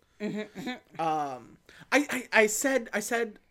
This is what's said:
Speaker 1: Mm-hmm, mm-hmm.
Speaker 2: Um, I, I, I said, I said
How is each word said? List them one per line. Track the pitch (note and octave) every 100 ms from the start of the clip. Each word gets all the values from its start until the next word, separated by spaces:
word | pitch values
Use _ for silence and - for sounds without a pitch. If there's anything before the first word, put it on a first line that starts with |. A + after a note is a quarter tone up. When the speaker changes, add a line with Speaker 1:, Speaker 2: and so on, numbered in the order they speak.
| _ -
Speaker 1:
Mm-hmm, | G#3 G3+ G#3+ G3
mm-hmm. | B3 B3 - -
Speaker 2:
Um, | D#3+ D#3 C#3+ B2+ A2+ - - - -
I, | B3+ D4
I, | B3+ -
I | G#3+ G#3+
said, | - C#4 C4 A3+
I | G#3
said | G#3 A#3 A3+ G#3 _